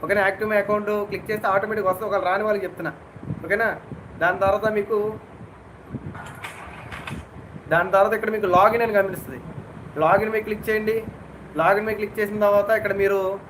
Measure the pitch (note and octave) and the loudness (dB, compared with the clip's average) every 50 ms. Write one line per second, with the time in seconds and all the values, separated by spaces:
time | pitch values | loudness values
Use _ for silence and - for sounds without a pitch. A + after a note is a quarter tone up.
0 | - F#3+ G3+ G#3 G3 F#3+ G3 F#3+ G#3+ G#3+ G#3+ G#3 G3+ G3+ G#3+ G#3 G#3 G#3 G#3+ G#3 | 0 2 2 4 4 2 2 0 -2 2 2 2 2 2 0 0 0 0 -2 -2
1 | G2+ G2+ - F#3 - - G#3+ G#3+ - G#3+ F#3+ G3 G3 G#3+ A3 G#3+ G3+ F#3 F#3 F#3 | -2 -4 -6 -8 -4 -4 -4 -2 0 2 2 2 0 0 -2 0 0 0 0 0
2 | A3 G#3 F#3 G3 F#3+ F3+ F#3 G3+ G#3+ G#3+ G#3 G3+ F#3 F3 - - E3 D#3 - - | -2 -2 -2 0 0 2 0 0 2 0 0 0 -2 -6 -8 -6 -6 -6 -6 -8
3 | - - - - - - - - - - G3 G#3+ A3+ G#3+ E3+ - - - - - | -16 -20 -20 -16 -8 -8 -8 -8 -2 -2 0 2 2 0 0 -4 -8 -14 -14 -14
4 | - - - - D#3 F3 F#3 - G3 G3 G3+ G#3 G#3 A3 G#3+ G#3 G3+ G3 A3+ G#3 | -14 -16 -6 0 0 2 2 4 2 2 2 2 2 0 0 0 -2 0 0 0
5 | G#3 G#3+ G#3+ A3 - - - - - - - - - - - - - - - - | 0 -2 -4 -8 -14 -18 -20 -20 -18 -20 -20 -20 -20 -20 -20 -20 -18 -14 -12 -12
6 | - - - - - - - - - - - - - - - - - - - - | -12 -10 -12 -12 -14 -14 -16 -14 -14 -14 -14 -14 -16 -16 -16 -16 -16 -14 -14 -14
7 | - - - - - - - - - - - - - - D#3 E3 F3 F#3 F3+ F#3+ | -12 -12 -12 -12 -12 -14 -18 -18 -18 -16 -18 -16 -6 0 0 0 2 4 6 6
8 | G3 G#3+ A3 G#3+ G#3+ A3 A3 G#3+ G#3 F#3 F3+ F3+ G3 G#3+ A3 A#3 A#3 A3+ G#3+ G3+ | 6 6 4 0 -2 -2 -2 0 0 4 6 8 8 6 6 4 0 2 4 2
9 | G3 G3 F#3 E3 - - C3+ B2 - - - - - - - - - - - C#3+ | 2 2 -2 -8 -10 -12 -12 -12 -12 -12 -14 -14 -14 -14 -16 -16 -16 -12 -4 0
10 | D#3 D#3+ F#3 G3 G#3+ A3 A3 A3 G#3+ G#3+ G#3+ G#3 - A3 G#3+ G#3+ G#3+ G#3+ A3 A3+ | 4 4 4 4 4 2 -2 -2 -2 -4 -6 -6 -4 -2 -2 0 0 0 -2 -2
11 | A3 - - - - - - - - - - D3+ D#3+ F3 G3 G3+ G#3 G#3+ G#3+ G3+ | -4 -6 -14 -16 -18 -18 -18 -20 -18 -12 -2 2 4 4 4 4 2 -2 -4 -4
12 | G#3+ G#3 - A3 G#3+ G3+ G#3 G#3+ G#3 G3+ G3+ G3+ G3+ G3+ A3 G#3+ G3 G3+ G3 G3 | -4 -6 -2 -2 -2 -2 0 2 4 6 6 4 4 4 2 2 2 0 0 2
13 | G3 G3 G3+ G3 F#3+ F#3 G3 G3 - - | 2 2 2 2 0 0 -4 -4 -10 -14